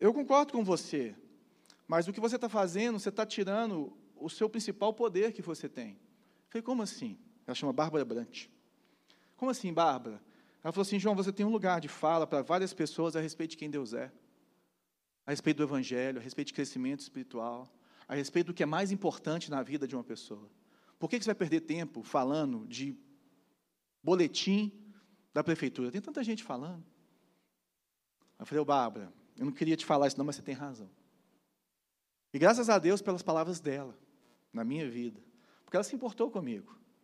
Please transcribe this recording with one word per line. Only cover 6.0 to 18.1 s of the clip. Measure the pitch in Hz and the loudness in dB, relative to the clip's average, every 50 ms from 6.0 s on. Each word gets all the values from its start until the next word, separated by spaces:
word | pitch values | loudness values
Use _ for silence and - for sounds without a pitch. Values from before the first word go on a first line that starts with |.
| _ _ _ _ _ _ _ _ _ _ | _ _ _ _ _ _ _ _ _ _
falei: | - 226 226 | -8 -6 -4
"Como | 240 254 247 214 | -2 -2 -2 -2
assim?" | 196 - - 139 113 95 - - - _ _ _ | -4 -6 -8 -8 -8 -8 -10 -16 -20 _ _ _
Ela | - 127 | -8 -6
chama | - - 143 123 | -4 -2 0 2
Bárbara | 139 151 160 151 151 135 | 2 0 2 2 0 0
Brant. | 117 117 120 117 - - - - - _ _ _ _ _ _ _ _ _ _ _ _ _ _ _ _ _ | 0 -2 -4 -6 -6 -10 -16 -16 -16 _ _ _ _ _ _ _ _ _ _ _ _ _ _ _ _ _
"Como | _ 254 262 | _ -2 -2
assim, | 247 - - 180 165 | 0 0 -2 -2 2
Bárbara?" | 165 165 156 135 127 117 117 107 104 - - _ _ _ _ _ _ _ | 4 6 6 4 2 -2 -8 -12 -12 -16 -20 _ _ _ _ _ _ _
Ela | 156 160 | -4 0
falou | 190 202 | 0 0
assim: | 196 202 202 | 2 2 2
"João, | 185 214 208 | 2 2 2
você | 190 196 196 190 | 2 2 -2 0
tem | - 202 | 0 0
um | 208 | 2
lugar | 226 214 180 185 180 170 | 2 2 2 2 2 2
de | 151 143 | 0 -4
fala | - - - 156 165 165 156 | -8 0 2 4 4 4 4
pra | - 160 143 127 | 2 2 0 2
várias | 120 165 185 190 180 - | 2 2 2 2 0 -2
pessoas | - 165 147 - - 160 165 160 | -2 -2 -2 0 -2 -2 0 0
a | 160 | -2
respeito | 156 156 156 - 160 160 - | -4 -4 -4 -6 -6 -8 -6
de | |
quem | - 151 151 | -8 -8 -6
Deus | 147 147 131 107 113 | -4 -4 -4 -4 -6
é, | 123 127 135 - - _ _ _ _ _ _ _ _ _ _ _ _ _ _ _ _ _ _ _ _ _ | -6 -6 -8 -12 -20 _ _ _ _ _ _ _ _ _ _ _ _ _ _ _ _ _ _ _ _ _
a | - | -4
respeito | 147 143 - 160 151 143 | -4 0 2 2 2 4
do | 151 | 2
evangelho, | 135 143 135 127 - 127 123 127 135 135 123 | 0 2 -2 -2 0 -2 0 0 0 -2 -4
a | 113 | -6
respeito | 131 - - 143 139 | -8 -6 -6 -6 -6
de | - | -4
crescimento | - 143 135 - 131 127 131 143 139 | -4 -4 -4 -2 -4 -2 -2 -4 -4
espiritual, | - - - 135 127 - - 117 113 120 120 120 127 - _ _ _ _ _ - - | -8 -12 -12 -12 -12 -8 -8 -6 -6 -6 -6 -8 -12 -16 _ _ _ _ _ -20 -10
a | - | -6